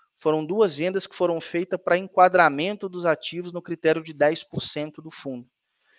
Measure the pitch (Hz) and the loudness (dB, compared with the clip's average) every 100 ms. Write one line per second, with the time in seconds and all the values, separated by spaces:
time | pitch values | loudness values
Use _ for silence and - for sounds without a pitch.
0 | _ _ 160 156 156 202 208 143 175 190 | _ _ 0 0 0 2 2 2 -2 -2
1 | - - 175 165 - 170 185 180 - 180 | -6 0 0 0 -4 -6 -4 -4 0 0
2 | 190 - 185 180 160 139 180 208 196 180 | 0 4 6 6 4 2 -2 -4 -8 -4
3 | 175 156 - 165 180 175 170 170 160 160 | -2 -2 -4 -10 -8 -10 -10 -2 0 0
4 | 160 147 147 160 - - - 151 151 151 | -2 0 2 0 -6 -8 -6 -6 -8 -10
5 | 156 - 139 127 123 _ _ _ _ | -18 -14 -10 -10 -12 _ _ _ _